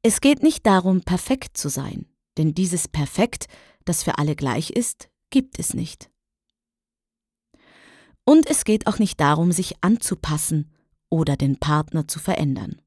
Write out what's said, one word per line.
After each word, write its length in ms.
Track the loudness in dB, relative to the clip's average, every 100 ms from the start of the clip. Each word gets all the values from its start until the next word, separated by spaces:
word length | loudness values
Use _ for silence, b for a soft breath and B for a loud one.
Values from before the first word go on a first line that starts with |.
Es 180 | 2 4
geht 220 | 4 4
nicht 240 | 2 2 4
darum, 360 | 4 4 0
perfekt 540 | 0 -2 0 -4 -4 -8
zu 120 | -6
sein, 380 | -6 -6 -10 -14 _ _ -2
denn 180 | 0
dieses 340 | 0 -2 -2 -4
Perfekt, 580 | -4 -4 -2 -2 -4 -16 b b b
das 180 | -4 -4
für 160 | -2 -2
alle 180 | -2 -2
gleich 340 | -2 -4 -4
ist, 380 | -4 -4 -8 -20 _ _
gibt 280 | -2 -2 -8
es 160 | -6
nicht. 360 | -6 -8 -12 -20 _ _ _ _ _ _ _ _ _ _ _ _ _ _ b b b b b b b
Und 240 | 6 6 6
es 160 | 0
geht 220 | 0 0 0
auch 120 | 0
nicht 220 | -2 2
darum, 320 | 2 4 2
sich 300 | 0 -4 -2
anzupassen 880 | 0 0 0 -4 -4 -4 -2 -2 -4 _ _ _ _
oder 280 | 0 0 0
den 220 | 0 0
Partner 480 | 0 0 0 -4 -4
zu 120 | -6
verändern. 640 | -4 -2 -2 -4 -8 -14